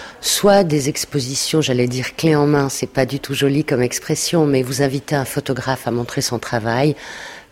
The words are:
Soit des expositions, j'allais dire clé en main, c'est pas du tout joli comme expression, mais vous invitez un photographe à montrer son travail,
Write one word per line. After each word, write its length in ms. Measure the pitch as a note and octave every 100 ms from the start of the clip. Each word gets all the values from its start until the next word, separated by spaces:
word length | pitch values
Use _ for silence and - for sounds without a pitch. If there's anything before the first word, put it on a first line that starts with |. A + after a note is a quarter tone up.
| - -
Soit 420 | - - G#3 G3+
des 240 | F3 D3+ C3
expositions, 720 | - - D3 B2+ C#3 - D#3+
j'allais 260 | C3+ B2 B2
dire 280 | B2+ B2+ -
clé 200 | D#3+ D3
en 100 | D3
main, 240 | D3 C3+
c'est 220 | - B2
pas 160 | C3+ B2+
du 120 | C#3
tout 140 | -
joli 300 | C3+ C#3+ C#3+
comme 180 | D3+ B2+
expression, 640 | B2 - - D3+ - E3+ D3
mais 160 | C3+
vous 220 | B2+ C3
invitez 320 | C#3 C3+ - D3
un 100 | B2+
photographe 640 | D3 - B2+ C3 B2+ A#2+
à 40 |
montrer 300 | A#2 A#2+ -
son 160 | - A#2
travail, 580 | - A#2 A2 A#2+ D3+ C#3+ - - - - -